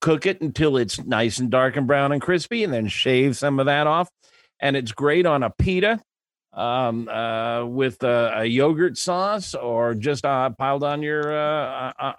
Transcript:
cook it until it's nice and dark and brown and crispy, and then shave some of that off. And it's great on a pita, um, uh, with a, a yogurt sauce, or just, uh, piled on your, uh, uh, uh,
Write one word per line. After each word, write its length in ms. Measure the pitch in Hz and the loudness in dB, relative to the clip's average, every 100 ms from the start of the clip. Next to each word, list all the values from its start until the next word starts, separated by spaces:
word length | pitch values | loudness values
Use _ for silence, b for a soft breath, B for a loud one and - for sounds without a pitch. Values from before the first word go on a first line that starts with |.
cook 240 | 160 156 | 0 2
it 160 | 190 - | 0 -2
until 360 | 156 - 156 131 | -4 0 2 2
it's 260 | 110 - | 0 -4
nice 340 | 120 113 117 127 | -2 0 0 0
and 120 | 127 | 0
dark 260 | 127 131 139 | 2 2 0
and 100 | 127 | 2
brown 240 | 143 139 | 2 2
and 100 | 143 | 0
crispy, 400 | - 180 - 233 | 0 -2 0 -4
and 100 | 202 | -2
then 140 | 120 107 | -2 -2
shave 500 | - - 127 139 117 | -2 2 4 2 0
some 220 | 143 135 | -2 0
of 80 | 135 | 2
that 220 | 143 151 | 2 2
off. 200 | 165 175 _ b b b b | 0 -2 _ b b b b
And 160 | 139 135 | -2 0
it's 160 | 117 | -4
great 340 | 110 143 165 175 | -2 2 4 4
on 160 | 151 | 2
a 80 | 113 | 0
pita, 500 | - 185 180 208 226 _ _ _ _ _ | 0 0 2 0 -2 _ _ _ _ _
um, 540 | 107 117 127 123 117 113 | -6 -2 0 0 -2 -4
uh, 560 | 110 117 113 117 117 120 | -4 -2 -2 -2 -4 -4
with 360 | 127 131 - | -2 -2 0
a, 280 | 127 120 117 110 | 0 2 2 0
a 60 | 117 | 0
yogurt 500 | 123 147 156 175 117 | 2 2 4 0 -2
sauce, 580 | 185 180 196 214 - | -4 -2 0 -2 -6
or 380 | 139 123 117 120 | -8 -4 0 0
just, 300 | 113 131 139 | 0 -2 -2
uh, 240 | 139 131 131 117 | 0 0 0 -2
piled 240 | 135 139 | -2 0
on 200 | 147 147 | -2 -2
your, 280 | 151 151 147 | -2 -2 -2
uh, 600 | 151 151 151 127 135 127 | -2 -2 -2 -4 -6 -8
uh, 20 | - | -6
uh, 100 | 139 | -8